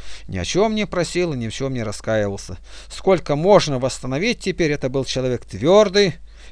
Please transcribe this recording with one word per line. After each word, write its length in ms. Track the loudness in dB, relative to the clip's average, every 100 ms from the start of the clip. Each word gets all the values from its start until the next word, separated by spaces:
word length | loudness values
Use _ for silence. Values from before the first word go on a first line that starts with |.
| -6 -8 -6
ни 120 | -6
о 60 | -2
чем 280 | 0 2
не 140 | 0 -2
просил 460 | -2 -2 -2 -2
и 40 | -2
ни 100 | -6
в 60 |
чем 180 | -4 -4 -4
не 80 |
раскаивался. 720 | -4 -6 -2 0 0 -2 -8 -12 -12 -16 -14
Сколько 480 | -4 2 2 2 0
можно 420 | 6 6 6 0
восстановить 640 | -2 -4 -4 -2 -2 -2
теперь, 320 | -4 -2 0
это 180 | 0 -2
был 160 | -2 -2
человек 400 | -2 -2 -2 -6
твердый 680 | -2 6 6 6 4 2 0 -12 -18 -16